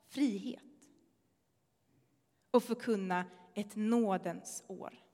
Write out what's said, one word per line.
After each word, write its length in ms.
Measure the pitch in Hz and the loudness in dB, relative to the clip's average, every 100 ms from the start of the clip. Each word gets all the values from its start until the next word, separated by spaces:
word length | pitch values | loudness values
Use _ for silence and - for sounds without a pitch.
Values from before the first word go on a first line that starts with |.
| _ | _
frihet 540 | - 277 202 226 - - - - _ _ _ _ _ _ _ _ _ _ _ _ _ _ _ _ | 0 2 2 -6 -10 -16 -20 -20 _ _ _ _ _ _ _ _ _ _ _ _ _ _ _ _
och 140 | 240 | 2
förkunna 600 | 240 233 - 208 190 180 180 - - | 4 -2 0 0 2 -2 -2 -12 -10
ett 220 | - 208 214 | -8 -6 -2
nådens 880 | 214 240 220 185 185 175 - - - | 2 4 4 2 -2 -8 -10 -14 -12
år 380 | 190 - - - | -12 -12 -14 -20